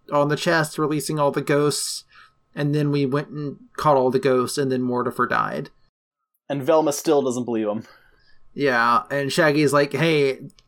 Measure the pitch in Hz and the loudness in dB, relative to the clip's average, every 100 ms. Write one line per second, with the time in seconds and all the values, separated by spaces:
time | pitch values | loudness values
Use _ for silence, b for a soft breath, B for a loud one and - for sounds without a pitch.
0 | - 147 147 147 175 165 151 - 151 151 | -4 0 0 0 0 0 0 -2 -2 -2
1 | 147 156 143 139 135 143 147 139 - - | -4 0 0 0 0 2 2 0 -6 -10
2 | - b b b _ - 147 147 147 143 | -14 b b b _ -6 -2 0 0 0
3 | 135 139 - 151 147 - - - 151 139 | 0 -2 -6 -10 -10 -12 -18 -4 2 4
4 | 127 127 135 127 123 - 135 131 127 123 | 4 2 2 2 0 -2 -2 -2 -2 -2
5 | 120 117 120 117 107 120 147 _ _ _ | -4 -2 -2 0 -2 -6 -10 _ _ _
6 | _ _ _ _ - 143 135 160 156 139 | _ _ _ _ -8 -6 2 2 2 0
7 | - 147 131 123 120 113 107 104 - b | 2 2 2 -2 -2 -2 -2 -4 -8 b
8 | b b b b - - 139 120 120 117 | b b b b -18 -4 0 2 4 2
9 | - 139 139 175 156 147 147 143 143 131 | 0 -4 -4 2 2 4 2 2 2 0
10 | 165 151 135 131 143 _ | 0 2 0 -2 -10 _